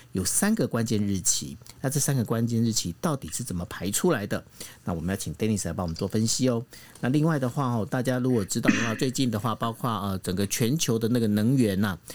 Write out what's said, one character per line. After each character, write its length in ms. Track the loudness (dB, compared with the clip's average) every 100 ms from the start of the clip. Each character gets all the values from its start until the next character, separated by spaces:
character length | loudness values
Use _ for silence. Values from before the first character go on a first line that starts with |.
| -8
有 120 | -4
三 280 | -2 2 2 2
个 100 | 0
关 180 | 0
键 160 | 0 0 0
日 140 | 0
期。 360 | 0 -2 -4 -10 -16 -8
那 80 | -4
这 120 | 0
三 160 | 0 0
个 80 |
关 200 | 0 0
键 200 | 0 2
日 80 | 2
期 200 | 0 -2 -2
到 140 | -2
底 160 | -2 -6
是 120 | -8
怎 100 | -6
么 100 | -6 -6
排 220 | -6 -4
出 180 | 0 2
来 160 | 2 0
的？ 160 | -4 -6 -16 -18 -10
那 100 | -6
我 80 | -4
们 100 | -2
要 60 | -2
请 160 | -4 -2
Dennis 300 | 0 0 -2
来 60 |
帮 120 | -4
我 20 | -4
们 80 |
做 140 | -2 -2
分 180 | 0 0
析 220 | 2 2
哦。 160 | 2 -4 -14 -20 -4
那 80 | 0
另 140 | 2
外 140 | 2 2
的 100 | 0
话 280 | -2 0 0
哦， 100 | -2
大 140 | -2
家 160 | 0 0
如 140 | 2
果 120 | 2
知 160 | 0 0
道 80 | 2
的 60 | 2
话， 120 | 0
最 140 | 0 -2
近 220 | 0 0
的 80 | 0
话， 160 | 0
包 180 | -2 -2
括， 160 | -2 -2
呃， 300 | 0 -2 -2
整 160 | -2
个 100 | -2 -2
全 280 | 0 0 2
球 220 | 0 0
的 80 | 2
那 100 | 2
个 80 | 4
能 260 | 4 4
源 300 | 4 4 4
啊， 120 | 0 -2 -10